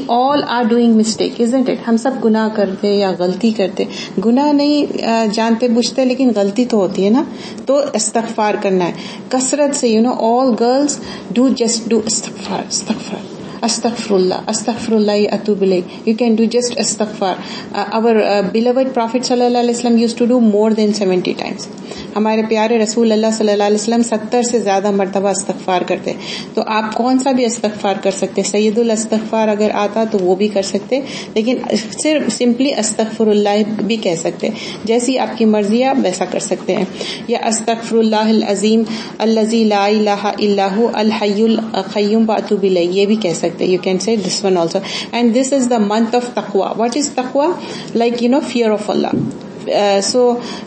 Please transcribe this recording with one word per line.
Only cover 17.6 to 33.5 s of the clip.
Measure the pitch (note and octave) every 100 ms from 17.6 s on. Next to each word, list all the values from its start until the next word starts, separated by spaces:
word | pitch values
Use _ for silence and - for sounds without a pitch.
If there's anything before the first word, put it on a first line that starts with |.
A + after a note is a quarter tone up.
| -
Uh, | - G3+ A3+
our, | A3+
uh, | A3 G3+ G3+ F#3+ A3
beloved | A#3+ B3 C4 B3
Prophet | A3+ B3+ B3+
sallallahu | B3 B3 A#3+ A#3+
alaihi | A#3
wasallam | A#3+ A3+ A3+
used | -
to | A#3+
do | B3+ A3+ G3+
more | A3 G#3+
than | G#3+ G3+
seventy | G3 F#3 - -
times। | - - - - - - - G#3
हमारे | G#3+ A3
प्यारे | A3 A3 A3 A#3
रसूल | G#3+ A#3+ A#3
अल्लाह | G#3+ A3
सल्लल्लाहु | A3 G#3 G#3 G#3
अलैहि | G#3
वसल्लम | G#3 A#3
सत्तर | A#3 A3 - B3
से | A#3 A#3+
ज्यादा | G3+ G3 G3+
मर्तबा | G3 F#3+ G3 G3
इस्तगफार | F#3+ - F#3 - F3+
करते। | F3 F3+ - - - - - -
तो |
आप | - G#3+ A3
कौन | A3 A#3+ C4
सा | C#4
भी | B3+ A#3
इस्तगफार | A3 G#3 - G3+ G3
कर | G3
सकते | F#3+ F#3 -
हैं। | F#3+
सैयदुल | G#3 G#3+ G#3+ A#3
इस्तगफार | A3 - A3 G#3+ A3 G#3+
अगर | G#3 G#3+
आता | - G#3 A3 A3
तो | G#3+
वो | F3+ F#3
भी | G#3+
कर | G3+
सकते, | F#3+ G3+ - B3+ C4+ - - A3
लेकिन | A3+ B3 -
सिर्फ | G#3 - - D4+ D4+ - -
simply | B3 A#3 C4+
अस्तगफिरुल्लाह | A#3+ G#3+ - A3 - A3 G#3 G#3